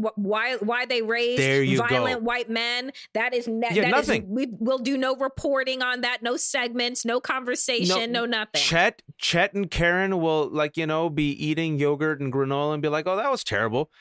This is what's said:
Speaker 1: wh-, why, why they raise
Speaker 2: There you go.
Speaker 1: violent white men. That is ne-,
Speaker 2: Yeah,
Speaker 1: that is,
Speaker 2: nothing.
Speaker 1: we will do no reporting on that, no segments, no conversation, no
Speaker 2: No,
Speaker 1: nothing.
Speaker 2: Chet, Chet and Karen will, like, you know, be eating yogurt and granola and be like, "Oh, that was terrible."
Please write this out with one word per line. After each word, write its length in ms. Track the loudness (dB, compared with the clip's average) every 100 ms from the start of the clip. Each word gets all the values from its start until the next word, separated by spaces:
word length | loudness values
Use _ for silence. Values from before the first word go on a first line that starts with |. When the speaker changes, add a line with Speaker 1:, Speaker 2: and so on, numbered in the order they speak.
| -4
Speaker 1:
wh-, 100 | -2
why, 400 | 0 0 0 -2
why 280 | 0 0 0
they 160 | 0
raise 360 | 0 0 2 2
Speaker 2:
There 240 | 4 4
you 160 | 4 2
go. 80 | 2
Speaker 1:
violent 340 | 2 2 0
white 260 | -2 -2 -2
men. 440 | -2 -2 -4 -6 -12 -8
That 220 | -4 -2
is 140 | -2 -2
ne-, 180 | -2 0
Speaker 2:
Yeah, 180 | 2 4
Speaker 1:
that 80 | 4
is, 60 | 2
Speaker 2:
nothing. 220 | 0 -2
Speaker 1:
we 160 | -4 -4 -2
will 220 | -2 0
do 180 | 0 0
no 200 | 0 -2
reporting 680 | -4 -2 0 0 0 -2
on 200 | -2 -2
that, 200 | -2 -2
no 140 | 0 0
segments, 680 | 0 0 0 -2 -2 -2
no 160 | -2 -2
conversation, 920 | 0 -4 -2 -2 -2 0 2 0 0
no 120 | -2
Speaker 2:
No, 0 |
Speaker 1:
nothing. 380 | -2 -2 -2 -2
Speaker 2:
Chet, 400 | 2 4 2 0 -14 -6
Chet 340 | 0 2 2
and 160 | 0 -2
Karen 520 | 2 2 4 2 2
will, 280 | 2 2 0
like, 280 | 0 -2 -2
you 100 | -2
know, 240 | 0 -2
be 200 | 0 -2
eating 460 | 0 -2 0 0 2
yogurt 420 | 2 2 0 -2
and 120 | -2
granola 360 | 0 0 0 0
and 140 | 0
be 60 | 0
like, 160 | 0 0
"Oh, 80 | 0
that 140 | 0
was 120 | -2
terrible." 480 | 0 0 0 0 -2 _